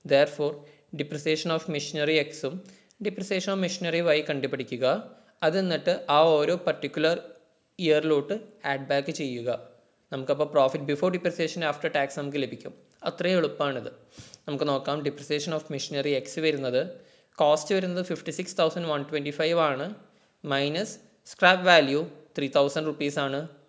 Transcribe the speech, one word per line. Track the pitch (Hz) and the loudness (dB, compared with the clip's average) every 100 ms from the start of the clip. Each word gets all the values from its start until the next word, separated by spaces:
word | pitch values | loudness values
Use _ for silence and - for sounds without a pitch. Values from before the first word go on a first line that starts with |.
| - | 2
Therefore, | 139 147 - 147 147 - - _ 151 | 4 4 2 -4 -4 -14 -20 _ -8
depreciation | 143 156 156 156 170 160 | -8 -4 -2 -2 0 -2
of | 160 147 | -2 -6
machinery | 143 156 147 156 143 | -4 -2 2 2 0
X-ഉം | - 135 185 - - _ - 208 | -4 -8 -8 -14 -20 _ -10 -8
depreciation | 202 190 190 185 | -6 -4 -4 -2
of | 196 185 | -2 -2
machinery | - 170 165 170 151 | -4 -2 0 4 2
Y | 151 | 2
കണ്ടുപിടിക്കുക. | 143 131 131 127 120 127 190 - - _ - 160 | -2 -2 -4 -6 0 2 0 -2 -18 _ -2 0
അത് | 185 | 2
എന്നിട്ട് | 185 156 - 185 - 147 | 0 0 0 -2 4 6
ആ | 160 | 6
ഓരോ | 151 147 175 175 | 6 4 0 -2
പർട്ടിക്കുലർ | 147 143 160 156 175 - - _ _ _ - | -4 -4 0 0 0 -6 -20 _ _ _ -2
ഇയറിലോട്ട് | 165 151 156 147 147 214 - - 139 | 2 4 4 2 0 -6 -8 -8 -4
ആഡ് | 139 135 | -4 0
ബാക്ക് | 143 143 160 | -2 -2 -6
ചെയ്യുക. | 143 120 120 117 - - _ _ - | -6 -6 -4 -4 -6 -20 _ _ -12
നമുക്കപ്പോൾ | 135 131 139 147 | -6 -2 -2 2
profit | 147 131 156 143 | 4 4 2 -4
before | 143 180 180 | 0 0 0
depreciation | 175 - 160 180 160 | -2 -2 -4 -2 -4
after | 147 165 147 | -2 -2 0
tax | 139 151 | -2 -4
നമുക്ക് | 143 143 | -6 -4
ലഭിക്കും. | 123 117 - - _ _ - | -4 -6 -14 -18 _ _ -8
അത്രയും | - 175 185 | -2 0 2
എളുപ്പമാണിത്. | 151 - 143 127 107 - _ - - - - | 2 0 -2 -2 -8 -14 _ -20 -20 -16 -8
നമുക്ക് | 143 147 | -2 0
നോക്കാം, | 139 143 147 143 | 0 -2 -4 -4
depreciation | 143 - 147 151 156 | -6 -4 -4 -2 -6
of | - | -6
machinery | 139 - 143 143 135 | -8 -6 -2 0 -2
X | 127 - 156 | -2 -2 0
വരുന്നത്, | 143 131 127 180 - - _ _ - | 0 0 0 -2 -6 -20 _ _ 2
കോസ്റ്റ് | 151 151 - 196 | 4 4 2 0
വരുന്നത് | 185 175 180 | 0 -4 -4
ഫിഫ്റ്റി | 156 - 156 | -6 -6 -8
സിക്സ് | 185 - | -6 0
തൗസൻഡ് | 160 175 165 | 0 0 -2
വൺ | 147 139 | -2 -2
ട്വൻറ്റി | 151 143 143 | -4 -4 -2
ഫൈവ് | 160 170 156 | 0 2 2
ആണ്, | 135 165 208 - _ _ _ 147 | 0 -6 -10 -18 _ _ _ -4
മൈനസ് | 139 143 156 214 - _ _ - | 0 0 -2 -6 -10 _ _ -18
സ്ക്രാപ്പ് | - 180 185 180 | 4 6 6 8
വാല്യൂ | 170 139 143 170 - - - | 8 8 2 -2 -8 -12 -6
ത്രീ | 139 143 | 0 2
തൗസൻഡ് | 139 156 156 | 2 0 -4
റുപ്പീസ് | 151 143 147 | -4 -4 -2
ആണ്, | 139 135 160 - | -2 -4 -8 -14